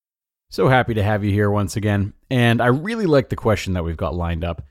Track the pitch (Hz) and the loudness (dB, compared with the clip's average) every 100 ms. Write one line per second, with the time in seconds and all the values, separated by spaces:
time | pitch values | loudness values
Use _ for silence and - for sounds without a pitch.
0 | _ _ _ _ _ - - 127 120 107 | _ _ _ _ _ 0 4 4 2 0
1 | 101 107 104 101 104 104 98 113 104 101 | 0 0 0 2 2 0 -2 -2 -2 0
2 | 98 - - 131 117 113 120 131 185 233 | -2 -6 -4 0 2 2 2 0 -2 -4
3 | 190 143 - - 113 101 - 92 82 80 | 2 2 2 -4 0 0 -2 -4 -4 -4
4 | 85 85 85 82 85 82 - | -6 -4 -4 -4 -6 -8 -12